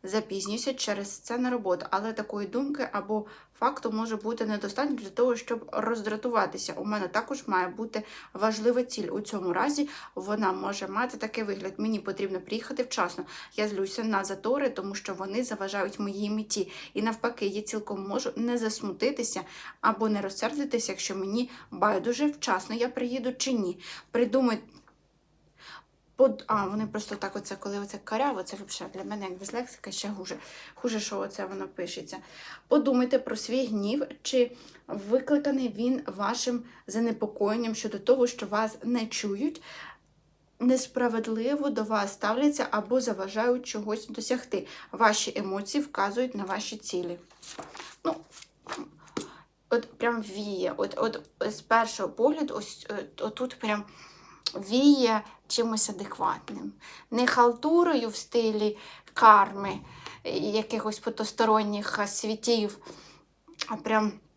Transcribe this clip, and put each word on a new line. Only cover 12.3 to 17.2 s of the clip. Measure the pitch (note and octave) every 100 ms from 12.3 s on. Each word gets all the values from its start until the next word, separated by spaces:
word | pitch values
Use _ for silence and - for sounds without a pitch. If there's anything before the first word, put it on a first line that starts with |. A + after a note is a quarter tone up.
| F#3+
приїхати | F#3 A3 - C#4
вчасно. | B3 - F3 - - - - -
Я | G#3+
злюся | G3 G3 -
на | A3 G3+
затори, | G3 G3 G#3+ C#4 C#4
тому | - G3
що | G3+ -
вони | F3+ F#3+ G#3
заважають | B3 G#3+ G3 G3+ F#3+ -
моїй | G3+ G3 G#3
меті. | G#3+ G#3+ G#3 F#3+ - -
І | -
навпаки, | A3 A3